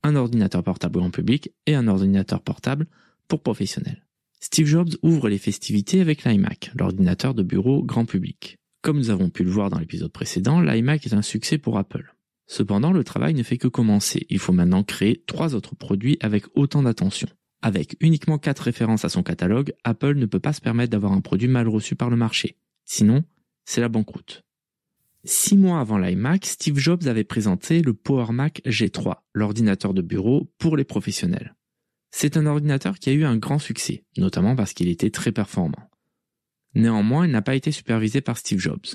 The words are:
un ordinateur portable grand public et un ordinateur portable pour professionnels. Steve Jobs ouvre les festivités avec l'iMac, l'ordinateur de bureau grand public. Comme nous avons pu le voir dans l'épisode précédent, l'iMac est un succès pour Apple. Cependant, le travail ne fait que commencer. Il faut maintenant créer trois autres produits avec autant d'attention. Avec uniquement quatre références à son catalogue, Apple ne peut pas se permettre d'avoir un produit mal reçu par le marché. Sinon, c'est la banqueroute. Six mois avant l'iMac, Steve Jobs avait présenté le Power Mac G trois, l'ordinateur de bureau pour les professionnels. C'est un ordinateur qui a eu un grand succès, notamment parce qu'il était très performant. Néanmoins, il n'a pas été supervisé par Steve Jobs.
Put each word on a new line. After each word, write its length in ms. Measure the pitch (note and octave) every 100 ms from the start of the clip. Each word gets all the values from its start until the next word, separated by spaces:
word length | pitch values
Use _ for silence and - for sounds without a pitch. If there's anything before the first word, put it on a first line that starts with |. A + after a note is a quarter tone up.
| D3
un 100 | D3
ordinateur 460 | B2 A#2 G2 -
portable 360 | - F2+ E2+ F#2
grand 120 | F2+
public 420 | - - C#3+ - _
et 100 | -
un 140 | D3 A#2
ordinateur 540 | F#2+ G2 G2 F#2 C#3+
portable 460 | - D3+ - C#3 D#3+ _ _ _ _
pour 160 | D#3
professionnels. 640 | - G#2+ G2 - - - _ _ _ _
Steve 280 | - - D3+
Jobs 240 | D#3+ F3 D#3+
ouvre 280 | D#3+ D#3+ A#2+
les 80 | G2+
festivités 640 | - G2+ - G#2+ G2+ F#3
avec 220 | F3 D3+
l'iMac, 480 | B2+ G#2 F#2 - - -
l'ordinateur 540 | F2+ F#2 F#2 F2+ -
de 100 | A#2
bureau 400 | F#2 F#2 G#2 C#3
grand 220 | B2+ A#2+
public. 540 | A2+ F#2+ F#2+ - - - _ _
Comme 160 | - D3
nous 100 | A#2
avons 220 | G2 F#2
pu 140 | -
le 60 | F2+
voir 200 | G2 G2
dans 80 | F2
l'épisode 340 | E2 - D#2+
précédent, 480 | - - - G2+ D#3+
l'iMac 460 | D#3+ A#2 A#2+ D3+ D#3
est 80 |
un 80 | G#2
succès 340 | G#3 - - D#3+
pour 220 | B2+ G#2+
Apple. 360 | F#2+ - - _ _ _ _
Cependant, 460 | - G2+ G2+ D3
le 100 | F#3
travail 300 | A#2+ - C#3+
ne 100 | D#3
fait 140 | A#2 B2
que 100 | C3
commencer. 600 | - A2+ G#2 - - -
Il 120 | F#2+
faut 120 | -
maintenant 320 | F2+ F2 F#2
créer 400 | G2+ - G2+ - -
trois 280 | - D#3+
autres 200 | B2 -
produits 440 | - - G2+ A#2+ D3
avec 240 | A2 G#2 -
autant 280 | - C#3 D3
d'attention. 460 | B2+ A2+ F#2 - A2 _ _ _
Avec 340 | A2+ G2+ D3 -
uniquement 360 | D#3+ D#3 - D3+
quatre 240 | D3 C#3
références 460 | - A#2 A2+ A2 -
à 20 |
son 140 | -
catalogue, 500 | F2 E2 F2+ A2+ C#3 -
Apple 320 | A#2+ A2+ C#3 C#3+
ne 100 | A2+
peut 120 | F#2+
pas 140 | C#3+
se 80 | D3
permettre 300 | - A#2 A#2+
d'avoir 240 | A2 G2+
un 80 | G2
produit 260 | - F#2+ B2
mal 180 | B2+ A2+
reçu 300 | G#2+ - -
par 140 | A#2+
le 60 | A#2
marché. 420 | A2+ - - - _ _
Sinon, 400 | - - G#2 B2+ E3 _ _ _
c'est 160 | - -
la 80 | A#2
banqueroute. 540 | A2 G#2+ - - - _ _ _ _ _ _ _ _ -
Six 300 | - - G3+
mois 240 | F#3+ E3+
avant 160 | A2 G#2
l'iMac, 480 | F2 F2+ A#2 F#3+
Steve 320 | - - - C#3+
Jobs 300 | C3+ F3 D3+
avait 180 | A2
présenté 560 | G#2 - G#2 F2+ - E3
le 140 | D3+
Power 360 | A2 - C3+ A2+
Mac 300 | A#2+ D3 - -
G 240 | G#2+ A2
trois, 340 | - - F#2 _
l'ordinateur 640 | G#2+ G#2 G#2+ A2 F#2+ G#2
de 80 | F#2+
bureau 500 | E2+ - G2+ C#3 - _
pour 180 | E3 D3+
les 80 |
professionnels. 680 | C3+ G#2+ - - F2+ - - _ _ _ _ _ _
C'est 260 | - D3 D#3+
un 80 |
ordinateur 540 | D3+ D3 D3 C3+ F3+ G3
qui 100 | -
a 60 |
eu 100 | C#3
un 140 | D#3 A2+
grand 200 | - D3+
succès, 460 | - A2 - - _ -
notamment 360 | F#2 - F#2+
parce 200 | C3 G2+
qu'il 120 | - F2
était 220 | E2+ G#2+
très 240 | - -
performant. 560 | A2 G2+ - E2+ - - _ _ _ _ _ _ _ _
Néanmoins, 500 | - A#2 A2 G#2 C#3
il 80 | F3
n'a 80 | A#2
pas 140 | G2+
été 180 | C3+ D#3
supervisé 480 | D3 - A2+ G#2+ B2+
par 160 | C3+ A#2
Steve 220 | - G2
Jobs. 260 | F#2 - -